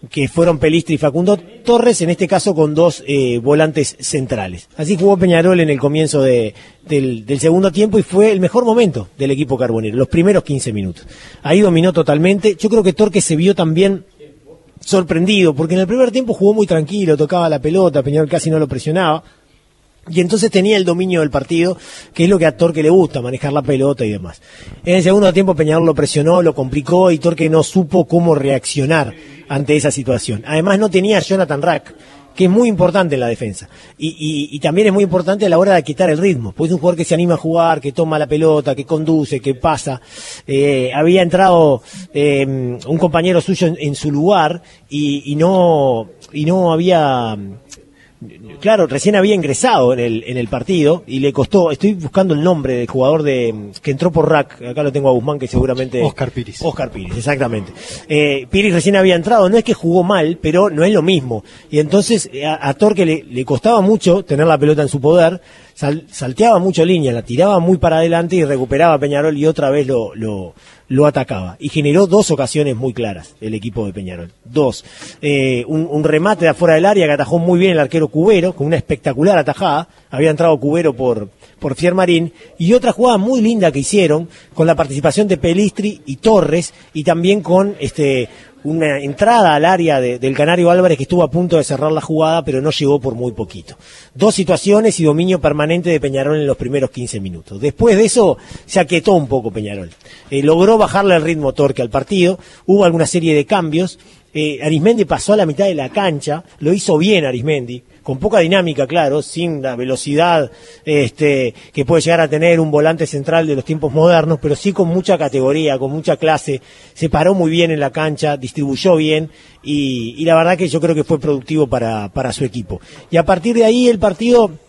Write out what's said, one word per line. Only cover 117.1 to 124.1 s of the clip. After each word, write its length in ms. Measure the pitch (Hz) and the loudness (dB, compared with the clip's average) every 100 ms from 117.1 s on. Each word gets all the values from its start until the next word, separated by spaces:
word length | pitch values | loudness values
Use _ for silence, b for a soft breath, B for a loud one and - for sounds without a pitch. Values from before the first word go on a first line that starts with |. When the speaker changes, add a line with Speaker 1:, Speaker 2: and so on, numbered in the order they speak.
| 156 165 | 2 2
Speaker 1:
muy 160 | 196 165 | 2 0
bien 200 | 165 170 | 2 0
en 100 | 156 | 0
la 100 | 139 | -4
cancha, 460 | 139 156 147 151 143 | -2 -4 -2 -4 -4
distribuyó 600 | 127 - 143 131 190 165 | -8 -6 -6 -2 2 2
bien, 340 | 156 156 160 b b b | 2 0 -4 b b b
y, 520 | - 147 139 127 113 120 | -6 -4 -2 -4 -8 -4
y 60 | 160 | 2
la 100 | 160 | 4
verdad 220 | 165 180 | 4 0
que 100 | 175 | 0
yo 140 | 151 | -2
creo 120 | 165 | 0
que 100 | 156 | 0
fue 140 | 143 160 | 0 -2
productivo 480 | 151 143 123 156 143 | -2 -4 -2 -2 0
para, 440 | 123 113 110 101 | -2 -2 -4 -6
para 180 | 139 127 | -6 -6
su 100 | 107 | -4
equipo. 340 | 135 123 98 92 B B B | -6 -6 -10 -12 B B B
Y 60 | 165 | 0
a 80 | |
partir 320 | 165 185 180 233 | 2 0 0 2
de 80 | |
ahí 240 | 220 240 247 | 4 4 4
el 100 | 220 | 2
partido 520 | 208 | 0